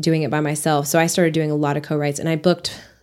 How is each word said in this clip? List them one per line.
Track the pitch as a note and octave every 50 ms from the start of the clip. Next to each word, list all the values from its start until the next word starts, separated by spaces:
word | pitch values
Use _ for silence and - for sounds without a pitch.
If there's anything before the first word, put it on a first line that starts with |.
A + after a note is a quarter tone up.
doing | D#3 E3 D#3+ D#3+
it | D3+ A#2
by | D3+ D3+
myself. | D3+ D3 D3+ D3+ - D#3+ D3+ C#3+ D3
So | - - E3
I | E3
started | E3+ - F#3+ F3 E3 D#3
doing | D#3+ D#3 D3+
a | D3+
lot | D3 D3+ C#3+ D3
of | D3+
co-writes, | D3 - D#3 D3 D3 D3 C#3+ -
and | - E3
I | D#3+
booked | D#3 - F3+ E3+ - - - - - - - _ _